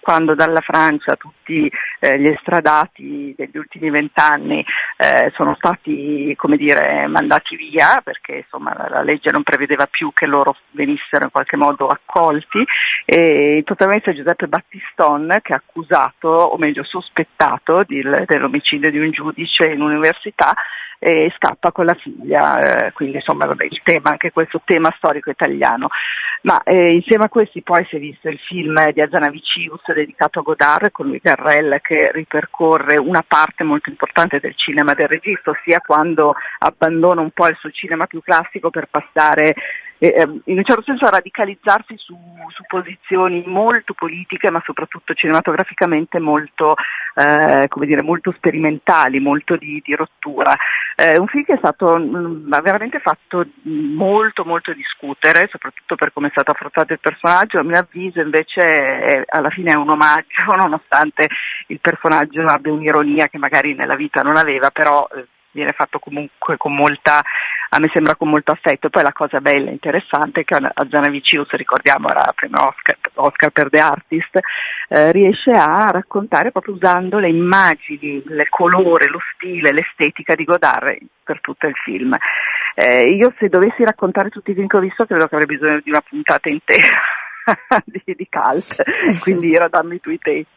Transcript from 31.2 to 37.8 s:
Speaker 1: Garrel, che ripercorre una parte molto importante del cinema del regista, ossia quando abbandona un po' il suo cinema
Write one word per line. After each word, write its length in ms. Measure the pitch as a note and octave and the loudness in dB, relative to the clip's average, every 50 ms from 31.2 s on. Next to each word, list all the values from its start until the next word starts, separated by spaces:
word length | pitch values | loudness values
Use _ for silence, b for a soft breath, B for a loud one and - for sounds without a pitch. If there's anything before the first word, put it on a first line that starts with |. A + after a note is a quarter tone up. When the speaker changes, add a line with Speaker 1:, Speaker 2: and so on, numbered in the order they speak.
Speaker 1:
Garrel, 580 | _ E3+ D#3 - C3+ D3+ D3 D3 D#3 D3+ C#3 C#3+ | _ 0 0 2 2 2 2 2 2 2 0 -2
che 300 | _ - - D3+ D#3 - - | _ -2 0 2 2 0 0
ripercorre 840 | D#3+ D#3+ _ - D3+ D3 - - - F3 D#3+ D#3+ D#3 C#3 C#3+ D3 | -2 -8 _ -4 -4 -4 -4 -4 0 2 2 2 2 2 2 2
una 260 | D3+ C3 D3+ F3+ E3 E3 | 2 2 2 0 -2 0
parte 380 | _ E3+ D3+ D#3 D#3 - - E3+ | _ 2 2 2 2 -2 -4 -2
molto 240 | D#3 D3 D3+ - - | -2 -2 -2 -4 -8
importante 500 | C#3 - - - - - E3+ E3 - C#3+ | -6 -6 -6 -2 0 0 0 0 0 -4
del 160 | - C#3+ D3 | -4 -6 -6
cinema 380 | - - - - - - - A#2 | -4 -6 -2 0 0 2 2 2
del 140 | - D3+ | 0 0
regista, 440 | D3 D#3 D#3+ - G3+ G3+ - - - | 0 0 -4 -2 -4 -6 -4 -4 -6
ossia 300 | D3+ - - - E3+ F3 | -6 -4 0 0 0 0
quando 520 | - - D#3 D3+ D#3 F3 E3 D3+ D3+ D3 C#3+ B B B B B | 2 2 2 2 2 2 2 2 2 2 2 B B B B B
abbandona 640 | - D#3 - _ E3 D#3+ E3 E3 E3 F3+ F3+ E3 | -2 -2 0 _ 0 0 2 2 4 4 2 2
un 100 | D#3+ D#3 | 0 -4
po' 160 | - - F3 | -2 0 0
il 100 | E3 D#3+ - | 0 0 -2
suo 120 | - D#3 | -10 -14
cinema 340 | - - | -12 -12